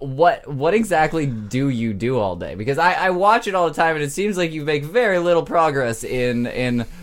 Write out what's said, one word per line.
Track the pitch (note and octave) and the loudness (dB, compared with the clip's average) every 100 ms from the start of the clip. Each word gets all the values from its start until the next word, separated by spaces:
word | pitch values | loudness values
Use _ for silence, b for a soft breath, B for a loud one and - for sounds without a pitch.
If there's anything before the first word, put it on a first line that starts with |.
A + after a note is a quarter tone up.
what, | C#3 C3 F3 - - | -6 2 2 2 -4
what | C3+ D#3 | -2 2
exactly | A3 G#3 D#3+ D#3 D#3+ C#3+ | 2 2 2 2 0 -2
do | A2 G#2 B2+ C#3 | -4 -4 -2 0
you | A#2 A2+ | 0 -2
do | G2 A#2 B2+ | -2 -2 0
all | G2+ | 0
day? | F2 F2 F2+ | -2 -8 -6
Because | A2 C#3+ | -4 2
I, | F3 | 2
I | D#3+ F#3 | 2 0
watch | F3+ G3+ A#3 G#3 | 2 4 4 2
it | |
all | F#3 E3 | 0 0
the | D3+ | 2
time, | E3 | 0
and | D#3 | 0
it | C#3+ | -2
seems | F3+ G#3 F3+ | -2 -2 0
like | E3 | -2
you | D#3 | -4
make | D3 D3+ | -2 -2
very | D3 A#3 A3+ F3+ | -2 0 2 2
little | F3 E3+ | 2 2
progress | F3+ F3 D#3+ C#3 A#2+ A2+ | 2 2 2 2 -2 -2
in, | - B2+ B2 A#2+ A#2+ | -4 -2 0 0 -2
in | - B2+ A#2+ A2+ B | -2 -2 -2 -4 B